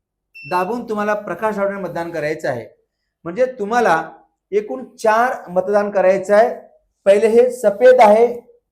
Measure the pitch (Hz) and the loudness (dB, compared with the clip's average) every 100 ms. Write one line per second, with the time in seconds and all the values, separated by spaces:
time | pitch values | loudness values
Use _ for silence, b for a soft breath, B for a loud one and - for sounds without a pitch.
0 | _ _ _ - 143 180 185 240 226 208 | _ _ _ -20 -6 -6 -4 -8 -8 -6
1 | 208 208 196 170 220 202 196 196 180 160 | -4 -6 -8 -6 -6 -4 -4 -6 -10 -10
2 | 170 165 151 156 160 123 110 _ _ _ | -10 -6 -6 -6 -6 -8 -10 _ _ _
3 | _ _ 165 185 254 247 202 240 208 160 | _ _ -8 -4 -4 -4 -4 0 0 0
4 | - - _ _ _ 202 208 254 240 - | -4 -16 _ _ _ -6 -6 -10 -14 -4
5 | 220 220 254 - - 180 202 208 208 202 | 0 2 0 -4 -8 -6 -2 -2 -2 0
6 | 185 190 190 208 240 - - _ _ _ | 0 0 2 2 2 -2 -16 _ _ _
7 | 196 208 220 233 247 240 208 202 254 254 | 2 2 4 4 2 0 -2 4 6 8
8 | 208 220 240 - - _ _ | 6 6 2 -2 -16 _ _